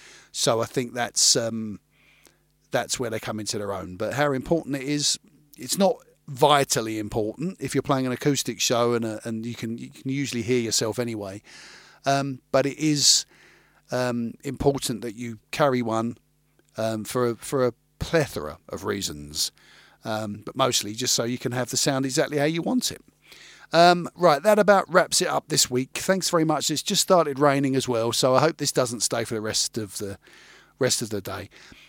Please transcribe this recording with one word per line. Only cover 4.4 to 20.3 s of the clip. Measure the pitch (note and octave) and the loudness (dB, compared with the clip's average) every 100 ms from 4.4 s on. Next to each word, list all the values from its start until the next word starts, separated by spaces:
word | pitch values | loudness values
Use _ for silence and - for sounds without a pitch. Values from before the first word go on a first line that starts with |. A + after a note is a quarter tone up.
| - E3 - C#3 | -2 -2 -2 -6
it | |
is, | C3 D3 C#3+ - _ _ _ - | -4 -2 -2 -4 _ _ _ -16
it's | B2+ - | -6 0
not | F#3+ - - _ - | 2 0 -8 _ -12
vitally | B2+ D3+ C#3+ C3+ C3+ A2+ A2 | 2 4 4 4 0 -2 -4
important. | G2+ A#2+ G#2+ - E3+ - | -4 -2 -4 -4 -8 -6
If | C3+ | -6
you're | C#3 | -2
playing | C3+ C3+ B2+ | 0 0 0
an | |
acoustic | B2 D3 C3+ - G#2 | -2 0 0 -2 -2
show | - A#2+ A#2+ | 0 2 2
and | A#2+ | 0
a, | A#2 - | -2 -6
and | A#2 A2 | -8 -8
you | A#2 | -8
can, | A#2 A#2 A#2 | -8 -8 -8
you | C3 | -12
can | - C3 | -12 -6
usually | C3+ C3 A#2+ | -4 -4 -4
hear | G#2+ B2+ | 0 0
yourself | A2+ - A2+ G#2+ | 2 0 -2 -2
anyway, | A#2+ A2 G2 G2 - - - - - - C#3 | -4 -6 -10 -12 -16 -20 -20 -20 -20 -8 -2
um, | C#3 C#3 B2+ _ | 0 0 -6 _
but | C3+ | 2
it | C#3 B2+ | 2 0
is, | D#3 D3 - - - _ - _ _ _ - | 0 4 4 4 2 _ -20 _ _ _ -8
um, | B2+ B2 A#2+ A2+ - | -4 -2 -2 -6 -8
important | C#3 B2+ C#3+ C#3 - A2 | -10 -2 0 0 -2 -6
that | A#2 G#2+ | -8 -10
you | A#2+ A2 _ | -10 -12 _
carry | - D3 B2+ | 0 2 2
one, | A2+ A2+ A#2 - _ _ _ _ _ - | 0 0 -2 -6 _ _ _ _ _ -6
um, | A2+ A2 | -4 -4
for | G#2 B2+ A#2+ | -4 0 0
a, | A2+ | -2
for | - C#3 B2 | -4 0 0
a | - _ - | -2 _ -10
plethora | - E3 C#3+ - D2+ D2+ - | -2 0 0 -4 -10 -12 -12
of | F2 | -10
reasons, | G2+ G2+ F2 D2 D2 D2+ - - _ - - _ | -6 -4 -6 -8 -10 -6 -6 -6 _ -20 -20 _
um, | A2+ A2 G#2+ | -6 -6 -6